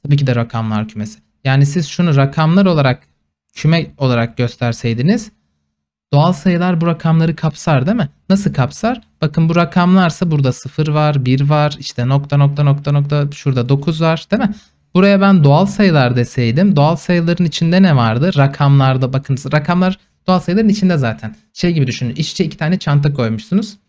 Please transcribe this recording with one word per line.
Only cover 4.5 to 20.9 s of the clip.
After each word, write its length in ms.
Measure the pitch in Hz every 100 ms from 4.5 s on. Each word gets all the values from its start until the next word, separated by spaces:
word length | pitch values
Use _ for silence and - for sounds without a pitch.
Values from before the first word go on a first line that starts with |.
| - 120 117 120 113 147 233 - _ _ _ _ _ _ _ _
doğal 200 | 143 165
sayılar 480 | 180 190 175 180 170
bu 60 | 170
rakamları 500 | 165 165 165 160 156
kapsar 500 | 160 - - 151 143
değil 100 | 240
mi? 120 | 147 _ -
Nasıl 240 | 196 196
kapsar? 480 | 139 127 - 220 247 _ _
Bakın 280 | 156 156 165
bu 80 | 170
rakamlarsa 760 | 170 180 175 190 175 - 180
burada 220 | 151 131
sıfır 360 | - 139 - 156
var, 360 | 151 151 147
bir 160 | 127 131
var, 360 | 143 151 147 147
işte 300 | - - 120
nokta, 280 | 139 143 143
nokta, 260 | 143 143
nokta, 300 | 143 143 147
nokta, 380 | 147 143 147 143
şurada 360 | 143 143 127 120
dokuz 320 | 139 143 156
var 260 | 165 160 -
değil 120 | 220
mi? 120 | 214 - _ _ _
Buraya 260 | 175 196 202
ben 240 | 196 190
doğal 220 | 143 147 196
sayılar 500 | - 202 156 123 120
deseydim, 600 | 117 - 117 123 202 147
doğal 200 | 151 170
sayıların 480 | - 175 170 170
içinde 380 | 170 - 165 180
ne 140 | 190 139
vardı? 340 | 117 113 175 143
Rakamlarda, 760 | 139 139 143 139 135 131 127
bakın 240 | 135 139 135 135
rakamlar 460 | - 151 175 185 190 _ _ -
doğal 140 | 185
sayıların 280 | 175 190 220
içinde 280 | 202 190